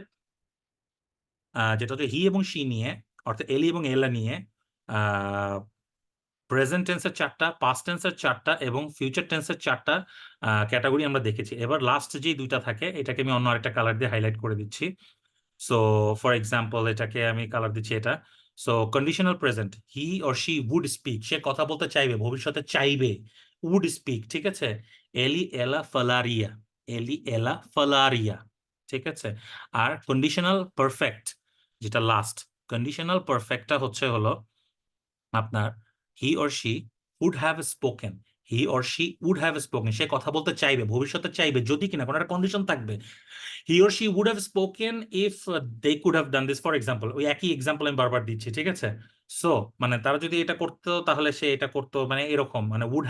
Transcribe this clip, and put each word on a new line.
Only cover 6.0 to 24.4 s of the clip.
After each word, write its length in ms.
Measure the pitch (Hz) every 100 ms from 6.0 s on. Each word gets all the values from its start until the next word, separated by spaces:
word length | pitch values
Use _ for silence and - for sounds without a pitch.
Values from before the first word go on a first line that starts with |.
| _ _ _ _ -
প্রেজেন্ট 380 | 127 135 180 185
টেন্সের 260 | 175 180
চারটা, 380 | - 147 - 165
পাস্ট 360 | - 127 127 -
টেন্সের 280 | 175 185 170
চারটা 360 | 143 123 - 165
এবং 300 | 131 127 151 147
ফিউচার 260 | 135 151 -
টেন্সের 300 | 160 160 160
চারটা, 460 | 147 127 - 170 185 - - -
আহ, 280 | 113 107 107
ক্যাটাগরি 360 | 123 135 143
আমরা 160 | 147 139
দেখেছি। 360 | 113 110 107 120
এবার 260 | 120 151
লাস্ট 340 | 123 139 - 143
যেই 160 | 156
দুইটা 260 | 143 131 131
থাকে, 260 | 123 107 175
এটাকে 340 | 180 131 127
আমি 100 | 131
অন্য 160 | 127 123
আরেকটা 220 | 117 117
কালার 280 | 110 113 110
দিয়ে 120 | 123
হাইলাইট 280 | 110 110 110
করে 160 | 113
দিচ্ছি। 400 | 107 107 - 165 185 - _ _ _ _ -
So, 160 | - 120 110 107 107 107
for 100 | 127 120
example, 460 | 110 123 110 117 113
এটাকে 360 | 110 113 120 117
আমি 220 | 113 110
কালার 240 | 117 110
দিচ্ছি 220 | 107 107
এটা। 280 | 110 117 156 - - _ -
So, 140 | - 117 110
কন্ডিশনাল 440 | 139 143 165 185
প্রেজেন্ট, 380 | 180 139 113 101 110 -
he 120 | 135 156 185
or 120 | 151
she 200 | - - 156 117
would 160 | 165 185 -
speak, 240 | 135 110
সে 180 | 110 160
কথা 220 | 147 135
বলতে 240 | 151 151 156
চাইবে, 280 | 151 135 113
ভবিষ্যতে 460 | 117 131 151 147
চাইবে, 560 | - 147 139 139 127 101 - - - _
would 220 | 165 190 165
speak, 400 | - - 120 110
ঠিক 180 | 156